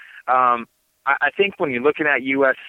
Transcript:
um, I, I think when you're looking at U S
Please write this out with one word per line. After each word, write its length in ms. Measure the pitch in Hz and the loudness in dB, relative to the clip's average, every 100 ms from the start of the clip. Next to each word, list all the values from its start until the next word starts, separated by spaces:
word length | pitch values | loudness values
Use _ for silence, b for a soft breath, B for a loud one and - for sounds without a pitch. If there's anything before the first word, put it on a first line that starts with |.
| B B - | B B -2
um, 400 | 127 127 120 113 _ _ _ 135 | 2 2 0 -4 _ _ _ -4
I, 100 | 139 | -2
I 80 | 143 - | -2 0
think 200 | 196 - | -4 -2
when 120 | 165 | -4
you're 120 | 123 | 0
looking 240 | 135 - 151 | 0 0 0
at 160 | 135 | -2
U 220 | 131 135 135 | -2 0 2
S 100 | 127 | 0